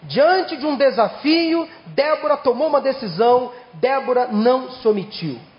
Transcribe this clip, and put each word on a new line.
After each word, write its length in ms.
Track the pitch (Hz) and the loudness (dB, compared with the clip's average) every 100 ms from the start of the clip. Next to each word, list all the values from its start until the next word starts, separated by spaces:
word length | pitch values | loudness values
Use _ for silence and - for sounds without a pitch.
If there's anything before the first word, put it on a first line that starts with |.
Diante 540 | 143 165 302 381 349 302 | -6 2 4 4 0 -6
de 100 | 294 | -4
um 100 | 277 | 2
desafio, 920 | 269 233 202 - 277 330 330 330 320 - - | 0 2 -2 0 0 0 2 -2 -4 -12 -8
Débora 500 | 156 294 302 302 285 | -2 0 0 0 0
tomou 320 | 269 233 311 | 0 0 2
uma 120 | 285 | 0
decisão, 720 | 262 262 220 165 226 247 247 - - | 0 -4 -6 0 4 4 2 -12 -20
Débora 540 | 160 240 269 - 247 247 | -4 -2 0 0 0 0
não 400 | 208 226 262 254 | 2 2 2 -2
se 160 | - 226 | -4 0
omitiu. 520 | 214 180 - 165 120 - | 0 -4 -10 -10 -10 -14